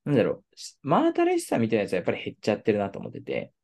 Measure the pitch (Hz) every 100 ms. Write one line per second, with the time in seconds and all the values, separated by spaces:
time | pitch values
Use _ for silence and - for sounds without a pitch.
0 | - 139 90 - _ - - - 139 180
1 | 330 330 339 359 - - 113 113 95 92
2 | - 101 - - - 104 - 104 98 -
3 | - - - 67 - _